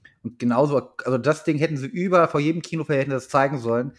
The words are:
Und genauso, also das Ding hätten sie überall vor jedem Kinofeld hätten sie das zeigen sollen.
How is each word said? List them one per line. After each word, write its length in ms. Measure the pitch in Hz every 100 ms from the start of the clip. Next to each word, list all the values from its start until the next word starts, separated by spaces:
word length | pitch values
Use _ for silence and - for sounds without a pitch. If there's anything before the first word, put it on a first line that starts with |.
| _ _
Und 160 | 110 -
genauso, 420 | 120 120 147 139 - -
also 140 | - 127
das 260 | 127 147
Ding 140 | - 147
hätten 200 | 160 143
sie 100 | 135
überall 400 | 175 190 180 156
vor 120 | 151
jedem 220 | 147 170
Kinofeld 380 | - 165 151 139
hätten 120 | 135
sie 40 | 131
das 140 | -
zeigen 280 | 139 139 143
sollen. 340 | 117 117 127